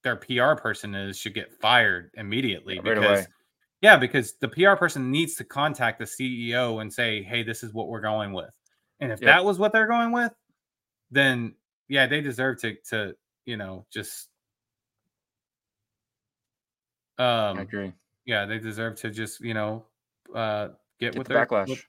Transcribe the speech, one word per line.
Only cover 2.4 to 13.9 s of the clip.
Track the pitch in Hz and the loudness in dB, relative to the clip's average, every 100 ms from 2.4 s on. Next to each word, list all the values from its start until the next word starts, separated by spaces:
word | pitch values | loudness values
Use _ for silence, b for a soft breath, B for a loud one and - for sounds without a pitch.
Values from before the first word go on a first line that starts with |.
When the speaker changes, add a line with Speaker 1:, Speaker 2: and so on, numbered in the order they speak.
| 127 90 95 90 | -2 -4 -8 -6
Speaker 2:
Yeah, | |
right | 110 107 | 0 4
Speaker 1:
because | 104 101 92 | 4 4 0
Speaker 2:
away. | _ _ _ _ _ | _ _ _ _ _
Speaker 1:
yeah, | 208 180 | 8 8
because | 123 135 110 - | 6 0 -2 -4
the | 135 | -4
P | 160 196 | 4 6
R | 190 | 6
person | 170 139 127 | 2 0 -2
needs | 147 165 - | 0 -2 -4
to | |
contact | - 139 147 131 117 - | -8 -2 -2 0 -2 -2
the | 110 | -8
C | - 131 120 117 | -6 -6 -6 -2
E | 123 | 0
O | 120 110 | 0 -4
and | 107 | -6
say, | - 117 107 | -4 -2 -4
"Hey, | 98 117 | -4 -6
this | 113 110 | -4 -8
is | 113 | -10
what | 110 - | -8 -8
we're | 113 | -6
going | 107 107 101 | -4 -4 -4
with." | 92 - _ _ _ _ - | -8 -12 _ _ _ _ -10
And | 131 | -8
if | 107 | 2
Speaker 2:
Yep. | |
Speaker 1:
that | 127 170 | 6 6
was | 196 185 | 6 2
what | 214 | 2
they're | 220 220 | 4 2
going | 233 233 | 0 0
with, | 240 233 - _ _ _ _ _ _ _ | -2 -4 -6 _ _ _ _ _ _ _
then | 139 135 123 113 - _ _ - | 2 2 2 -4 -10 _ _ -2
yeah, | 139 127 | 2 2
they | 151 | 0
deserve | 143 117 131 117 | -2 -2 -2 -2
to, | 113 104 - | -6 -8 -6
to, | 110 98 - _ _ - | -4 -4 -8 _ _ -12
you | 110 | -10
know, | 95 95 - | -10 -12 -14